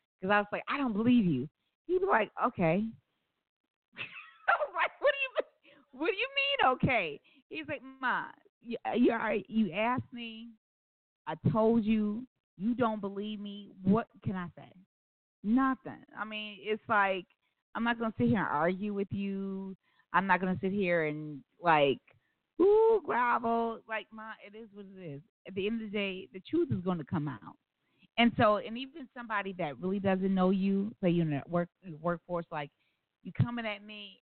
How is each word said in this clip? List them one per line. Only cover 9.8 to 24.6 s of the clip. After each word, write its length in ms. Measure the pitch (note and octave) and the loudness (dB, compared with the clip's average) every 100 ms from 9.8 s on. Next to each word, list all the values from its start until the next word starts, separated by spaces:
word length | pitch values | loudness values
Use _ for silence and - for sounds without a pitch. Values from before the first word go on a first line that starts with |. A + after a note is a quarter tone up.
| A3 B3+ - | -2 -2 -6
me. 380 | A#3+ A#3 A3 A#3 A3 _ _ _ _ _ _ - | -12 -12 -12 -16 -20 _ _ _ _ _ _ -10
I 80 | D#3 - | -2 0
told 320 | A3 A3 A#3 | 4 6 4
you. 420 | G#3+ A3 G#3 G#3+ C4 _ _ - | 4 2 2 -2 -8 _ _ -6
You 180 | G3+ A#3 | -2 0
don't 240 | A#3 G#3+ | 0 0
believe 400 | G3+ G3 G#3 G#3+ | -6 -6 -8 -8
me. 320 | G3+ G3+ G3+ F#3+ | -10 -12 -18 -4
What 240 | F#3+ G#3+ - - | 2 2 2 -8
can 120 | - F#3 | -6 -6
I 120 | F3 - | -8 -12
say?" 160 | D#3+ F3+ _ _ _ _ _ _ | -20 -20 _ _ _ _ _ _
Nothing. 600 | G3 A#3+ C4+ C4 - A2 - - | 0 2 2 0 -6 -16 -16 -12
I 80 | G#3+ | -10
mean, 320 | G#3+ G#3+ G3+ | -10 -12 -12
it's 220 | F#3+ A3 - | -4 -4 2
like, 360 | G#3+ G3 F#3+ F3+ _ _ _ _ | 2 4 0 -6 _ _ _ _
I'm 100 | - | -4
not 140 | A#3 A#3 | -2 0
gonna 160 | A3+ - | -4 0
sit 100 | A#3+ | 2
here 120 | A#3 | 4
and 80 | C#3+ | 2
argue 460 | D3 E3 F#3 G#3 | 2 0 0 -4
with 180 | G3+ G3 | -4 -4
you. 640 | G3 G3 G3 G3 F#3+ F#3+ F#3+ _ _ _ | -4 -4 -4 -6 -6 -10 -14 _ _ _
I'm 140 | F3 G3 | 0 2
not 140 | F3+ | 2
gonna 160 | F#3 F3+ | 2 0
sit 100 | F#3+ | -2
here 340 | G3+ F#3 F3 D#3 | 0 0 2 0
and, 360 | D3+ D3+ C#3+ - _ | -2 -8 -12 -16 _
like, 380 | F3 D#3 C#3+ B2+ _ _ _ _ _ - | 2 4 4 2 _ _ _ _ _ 2
ooh, 400 | F#4 G#4+ A4+ A4 - | 6 8 6 4 2
grovel. 720 | A#3 B3 A#3+ A#3 A#3 A#3 A3 - | 0 2 2 2 0 0 -6 -8
Like, 200 | A3 G3+ | -8 -8
Ma, 200 | A3 A3 G#3+ G3+ | -16 -16 -16 -16
it 100 | |
is 100 | G#3 | -18